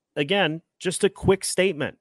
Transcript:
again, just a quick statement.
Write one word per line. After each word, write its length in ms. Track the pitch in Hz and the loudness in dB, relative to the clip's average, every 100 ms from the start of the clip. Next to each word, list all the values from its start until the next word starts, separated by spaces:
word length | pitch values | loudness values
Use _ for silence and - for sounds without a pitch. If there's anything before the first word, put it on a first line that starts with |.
| _ - | _ -4
again, 460 | 147 202 165 165 - - | 0 2 2 -2 -10 -8
just 240 | 180 - | -6 0
a 40 | 196 | 0
quick 360 | - - 190 | 2 2 2
statement. 520 | - - 190 151 131 - | 0 0 0 0 -6 -8